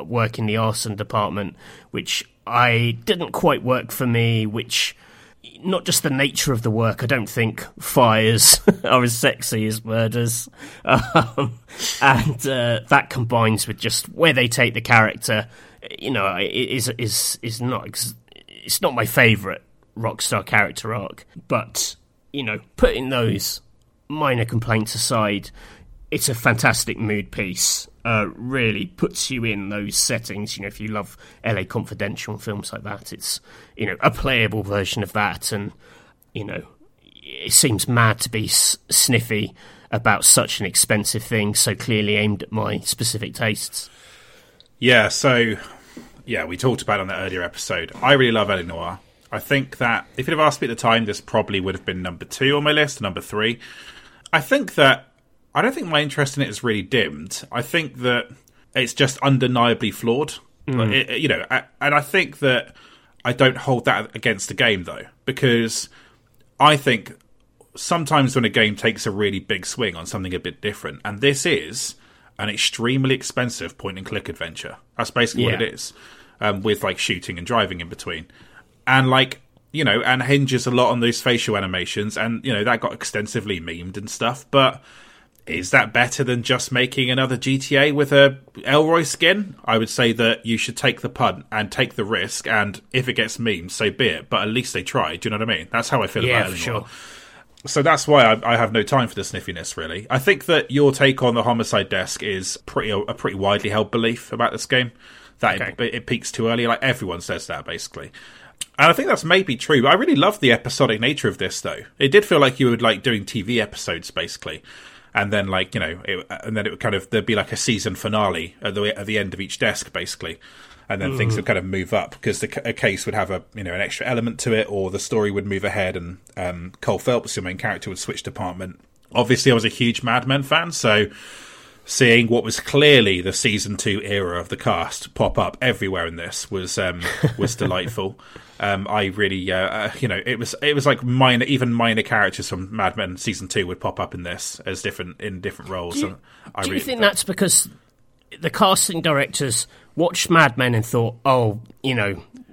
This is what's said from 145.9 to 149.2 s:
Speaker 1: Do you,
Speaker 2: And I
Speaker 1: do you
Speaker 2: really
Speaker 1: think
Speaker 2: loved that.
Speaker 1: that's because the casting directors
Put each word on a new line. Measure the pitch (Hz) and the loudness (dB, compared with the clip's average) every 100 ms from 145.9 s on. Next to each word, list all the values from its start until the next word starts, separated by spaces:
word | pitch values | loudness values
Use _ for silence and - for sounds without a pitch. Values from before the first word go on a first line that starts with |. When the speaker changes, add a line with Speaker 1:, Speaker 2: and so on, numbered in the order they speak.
Speaker 1:
Do | 156 | -4
you, | 98 | -6
Speaker 2:
And | 95 _ - - | -8 _ -20 -14
I | - | -8
Speaker 1:
do | 190 | -4
you | |
Speaker 2:
really | - | -4
Speaker 1:
think | - 240 | -4 0
Speaker 2:
loved | |
that. | 208 | 2
Speaker 1:
that's | 202 | 2
because | - 185 190 - - - _ _ _ _ _ - | -4 -2 2 2 0 -8 _ _ _ _ _ -8
the | 170 | -6
casting | - 202 190 - 165 | 2 4 4 0 0
directors | 160 143 | 0 0